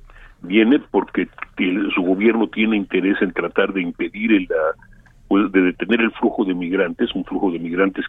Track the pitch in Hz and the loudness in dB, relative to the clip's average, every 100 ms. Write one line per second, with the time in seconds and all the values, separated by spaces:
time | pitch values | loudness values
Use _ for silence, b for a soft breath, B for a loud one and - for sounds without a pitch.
0 | b b b - 85 104 110 147 - 101 | b b b -18 0 2 4 4 2 -2
1 | - - 87 - - - 90 92 - - | -2 -2 -4 -6 -12 -4 -2 -2 -2 -2
2 | 90 95 113 113 104 - 110 104 95 92 | 0 2 4 2 0 0 0 0 0 0
3 | 92 101 98 87 85 - 98 95 87 - | 0 0 0 -2 -2 0 0 0 -4 -4
4 | 85 101 110 104 90 82 78 - b b | -8 -4 2 2 2 -2 -2 -4 b b
5 | b - - 98 104 95 92 - 95 120 | b -16 0 0 2 2 2 0 0 0
6 | 113 - 113 - 98 87 85 92 87 85 | 0 0 -2 0 -2 -2 -2 -2 -2 -2
7 | 120 - - - 98 82 85 87 95 95 | -4 -4 -6 -4 -2 -4 -4 -2 -2 -2